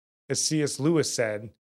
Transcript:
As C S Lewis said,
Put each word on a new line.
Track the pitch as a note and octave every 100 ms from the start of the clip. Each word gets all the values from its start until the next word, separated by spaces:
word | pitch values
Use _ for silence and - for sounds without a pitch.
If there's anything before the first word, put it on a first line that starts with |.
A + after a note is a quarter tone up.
| _ _ -
As | C#3
C | - D#3
S | C#3+ -
Lewis | D3 E3 -
said, | - A2 G#2+ G#2 - _